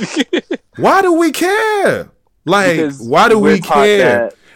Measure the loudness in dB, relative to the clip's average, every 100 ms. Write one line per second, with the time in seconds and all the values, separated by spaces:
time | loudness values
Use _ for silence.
0 | -8 -6 -4 -6 -6 -12 _ -4 0 2
1 | 2 0 0 -2 -2 0 -2 0 -2 -2
2 | -8 _ _ _ -2 0 0 0 -4 -6
3 | -2 2 4 4 2 0 0 0 2 2
4 | 2 0 -2 -8 _